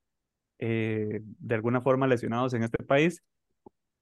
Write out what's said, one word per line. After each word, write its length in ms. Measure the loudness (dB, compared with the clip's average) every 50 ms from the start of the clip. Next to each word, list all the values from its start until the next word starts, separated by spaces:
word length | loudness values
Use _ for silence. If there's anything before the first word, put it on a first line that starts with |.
| _ _ _ _ _ _ _ _ _ _ _ -6
eh, 600 | -2 -2 0 0 0 -2 -2 -2 -2 -4 -6 -8
de 340 | -10 -12 -16 -10 -4 -2 -2
alguna 260 | 0 0 0 0 2
forma 240 | 2 2 2 4 4 2
lesionados 460 | 2 2 0 -2 -2 -2 -2 -2 0
en 100 | -2 -2
este 200 | -2 -4 -4 0
país", 380 | 2 4 4 4 2 0 -4 _ _ _ _ _ _ _ _ -20 -20 _ _ _ _ _ _